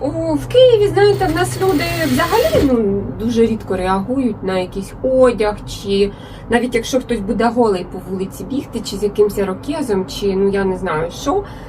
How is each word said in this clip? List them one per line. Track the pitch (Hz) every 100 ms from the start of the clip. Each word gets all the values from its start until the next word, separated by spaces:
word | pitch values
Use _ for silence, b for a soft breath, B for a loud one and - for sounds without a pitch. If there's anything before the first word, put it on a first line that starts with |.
у, | 277 330 330
в | 294 -
Києві, | 494 508 453 403
знаєте, | 381 415 392 381
в | 330
нас | 359 -
люди | 381 302 339 339 311
взагалі, | 254 339 427 640 622 277
ну, | 240 202 202 208 -
дуже | 226 226 226
рідко | 220 - 190
реагують | 185 190 196 269 247 196
на | 185 190
якийсь | 185 196 190 -
одяг, | 254 262 254 196 214 208 -
чи | - 196 196 202 B B B -
навіть | 240 247
якщо | 453 - 262
хтось | - 233
буде | 196 202
голий | 233 226 226 185 175
по | - -
вулиці | 190 190 -
бігти, | 190 277 - 226
чи | - 190
з |
якимось | 202 208 208 202
рокезом, | 190 190 - 311 277 196 190
чи, | - 202 190
ну, | 196
я | 196
не | 190 185
знаю | 180 156 170
що. | - - 381 392 B